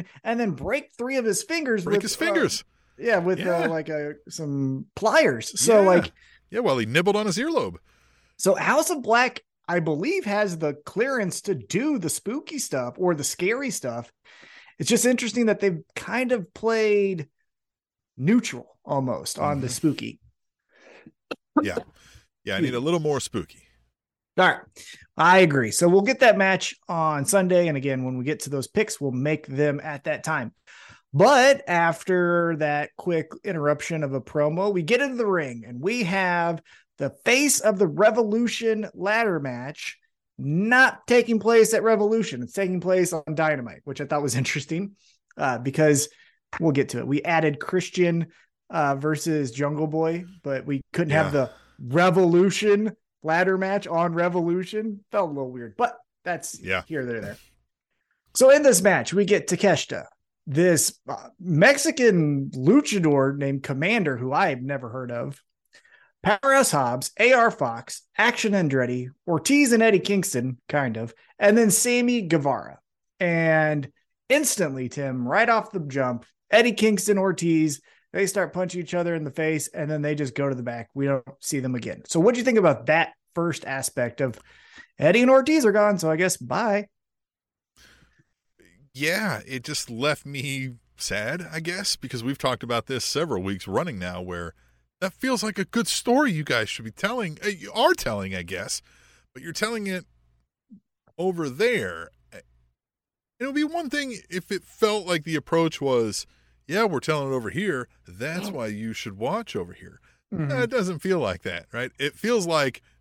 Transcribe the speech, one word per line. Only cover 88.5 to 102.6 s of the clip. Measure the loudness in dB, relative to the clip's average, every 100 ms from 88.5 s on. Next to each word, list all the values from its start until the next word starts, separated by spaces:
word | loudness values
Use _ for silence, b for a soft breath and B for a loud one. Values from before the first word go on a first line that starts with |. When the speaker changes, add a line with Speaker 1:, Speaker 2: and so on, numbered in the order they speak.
| _ _ _ _
Speaker 2:
Yeah, | -6 -4 -2 -2 -4 -8
it | -10
just | -8 -10 -8
left | -4 -2 -2 -8
me | -8 -6 -6 -8 -12 _ -12
sad, | -6 -4 -4 -8 -8
I | -10
guess, | -8 -6 -6 -6
because | -8 -8
we've | -6 -4
talked | -4 -4
about | -4 -4 -4
this | -6 -4
several | -4 -2 -2
weeks | -4 -6 -4
running | -4 -4 -6
now, | -8 -8
where | -10 -10 -10 -14 _ _ _ -8
that | -8
feels | -6 -4 -2
like | -4 -6
a | -4
good | -2 -2
story | -2 0 2 2
you | 0
guys | -2 -2 -2
should | -6 -12
be |
telling, | -6 -6 -4 -6 -6 -8
uh, |
you | -8 -8
are | 2 2
telling, | 2 -2 -4 -6 -8
I |
guess, | -8 -8 -8 -10 b b b b b
but | -18
you're | -12
telling | -6 -6 -6 -6
it | -8 -10 _ _ _ _ _ _ -20 _ _ _ -4
over | -4 -2 -4
there. | 0 0 0 -4 -8 -14 _ _ -20 _ _